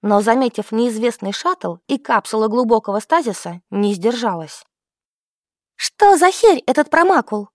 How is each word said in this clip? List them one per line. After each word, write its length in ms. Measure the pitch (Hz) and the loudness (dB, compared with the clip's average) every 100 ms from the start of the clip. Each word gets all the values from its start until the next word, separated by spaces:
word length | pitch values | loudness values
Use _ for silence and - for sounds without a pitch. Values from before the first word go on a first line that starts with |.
Но, 180 | 208 208 | 0 0
заметив 520 | 208 240 254 226 208 | 2 0 0 -4 -6
неизвестный 600 | 220 240 220 240 226 196 | -2 -2 -2 -4 -4 -10
шаттл 440 | 202 339 269 - 170 _ | -6 -4 -4 -8 -10 _
и 120 | 269 | -6
капсулы 500 | 277 233 - 220 220 | -2 -4 -2 -2 0
глубокого 520 | 226 240 226 214 202 | 0 2 0 0 -6
стазиса, 600 | - 339 247 185 175 175 _ | 0 -2 0 -6 -10 -16 _
не 240 | 196 208 | -4 -2
сдержалась. 680 | 202 208 240 233 175 156 - _ _ _ _ _ _ _ _ _ _ _ | 0 -2 -2 -4 -6 -10 -18 _ _ _ _ _ _ _ _ _ _ _
Что 420 | _ - _ 415 370 | _ -12 _ 4 6
за 140 | 359 | 4
херь 320 | 381 453 339 - | 4 2 2 0
этот 240 | 262 233 | -2 2
промакул? 580 | 311 359 349 226 208 202 | 2 4 2 0 -8 -8